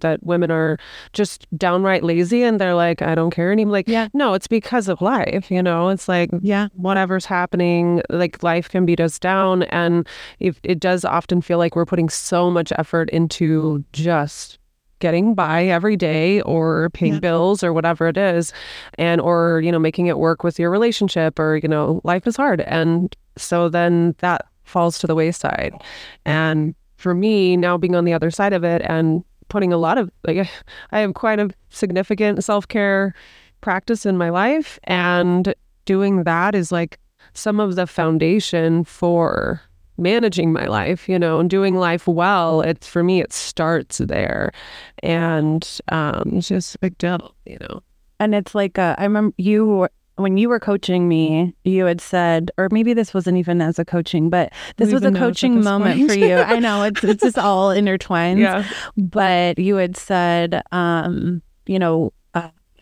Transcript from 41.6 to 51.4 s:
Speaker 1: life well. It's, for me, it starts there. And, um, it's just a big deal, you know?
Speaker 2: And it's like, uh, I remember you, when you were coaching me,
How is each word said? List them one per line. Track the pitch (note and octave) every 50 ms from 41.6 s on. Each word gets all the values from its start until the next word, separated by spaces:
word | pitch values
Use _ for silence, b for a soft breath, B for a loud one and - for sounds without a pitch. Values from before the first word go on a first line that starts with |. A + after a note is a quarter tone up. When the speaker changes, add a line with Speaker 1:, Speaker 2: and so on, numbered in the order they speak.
| G3 G3 F3+
Speaker 1:
life | F#3 F3+ E3+ E3+ E3+ - F3+
well. | E3+ E3 F3 F#3+ G3+ F#3 E3+ E3 D#3+ D#3+
It's, | - D#3 E3+ - - -
for | - F3 E3+
me, | F3+ F#3 F3+
it | D3+ -
starts | - - - - - - D#3+ D#3+ E3 D#3 - - - -
there. | C3 - - - - - - - - - - B B B B B B B B B -
And, | D#3+ E3 E3+ E3+ E3 E3 D#3 D3+ D#3 D#3 E3 - - - - - -
um, | - D#3+ D3+ D3 - - - - - F#3+
it's | F3 -
just | G3 F#3 F3 - -
a | -
big | - F#3 F3+ -
deal, | - F3 F3+ E3+ - - _ _ -
you | - - -
know? | - - - - - _ _ _ _ _ _ -
Speaker 2:
And | G#3 G#3+ G#3
it's | G#3 F#3 - -
like, | G#3 G3+ F#3+ - -
uh, | F#3 E3+ C#3+ -
I | G3
remember | G3+ G#3+ G#3+ G#3+ G#3 - -
you, | F3+ G3+ G#3 G#3+ A3 G#3+ G#3 F#3+ F3+ - _ _ _ _ _
when | - G3 G3 F#3+ G3
you | A3 A#3+
were | A#3+ A3
coaching | - G#3+ G3+ G3 - - F3+ F3+ F3 F3
me, | E3 D#3+ D#3+ D#3 D#3 D#3+